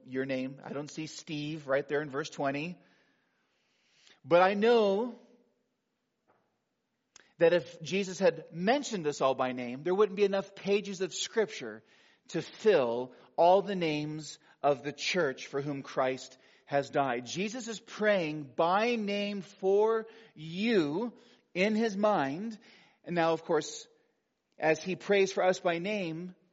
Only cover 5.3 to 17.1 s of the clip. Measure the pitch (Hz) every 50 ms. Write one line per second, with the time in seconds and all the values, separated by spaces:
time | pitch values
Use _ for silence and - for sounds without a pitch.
5.3 | _ _ _ _ _ _ _ _ _ _ _ _ _ _ _ _ _ _ _ _
6.3 | _ _ _ _ _ _ _ _ _ _ _ _ _ _ _ _ - - _ _
7.3 | _ - 165 165 175 175 - - - - 160 135 180 196 202 180 180 - 196 175
8.3 | 156 156 156 - 160 165 180 208 254 294 277 - 226 190 156 147 143 - 156 135
9.3 | 131 135 131 127 127 127 123 120 123 135 151 175 185 196 214 190 190 196 202 196
10.3 | 196 196 190 - - - - 190 202 214 180 196 196 175 190 165 - - - -
11.3 | - 226 208 - - - 135 113 107 110 - _ _ _ _ _ _ _ _ -
12.3 | - 165 147 - - - - 220 196 151 127 117 117 123 127 127 - - - -
13.3 | _ - 170 175 185 202 185 190 202 185 170 156 151 151 151 151 151 156 147 -
14.3 | - - _ _ _ _ - 143 143 127 135 147 143 - - - - 185 165 135
15.3 | 127 - - - - 139 143 151 143 139 131 - - 147 131 131 131 127 - -
16.3 | - - _ _ _ _ _ - 143 143 135 127 - 147 139 135